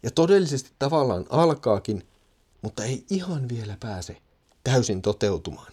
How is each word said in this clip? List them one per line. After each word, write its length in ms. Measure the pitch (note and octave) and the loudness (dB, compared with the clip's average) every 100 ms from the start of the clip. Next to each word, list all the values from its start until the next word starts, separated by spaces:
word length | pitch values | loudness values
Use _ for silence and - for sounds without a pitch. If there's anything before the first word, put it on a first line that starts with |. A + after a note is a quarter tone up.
Ja 80 | - | -4
todellisesti 600 | - E3 G3 F3 C#3 - _ | 0 4 6 4 -2 -6 _
tavallaan 460 | C3+ D#3+ C3 F#2 - | 0 2 2 0 0
alkaakin, 800 | C#3+ E3 D#3 - G2+ - G2+ - _ _ _ _ _ | 2 4 2 2 0 0 -6 -6 _ _ _ _ _
mutta 220 | G#2+ - A2 | -10 -6 -6
ei 200 | C3 - | -6 -4
ihan 400 | G3 F3+ D#3+ B2+ | -6 -4 -6 -4
vielä 280 | A#2+ G#2+ G2+ | -6 -8 -10
pääse 380 | A#2 F#2+ F2 - _ _ _ _ | -8 -8 -10 -14 _ _ _ _
täysin 380 | - C3 A#2+ F#2+ | 2 2 2 0
toteutumaan. 720 | G2 G#2 G#2 F2+ - C#2+ - | -2 0 0 -2 -6 -12 -16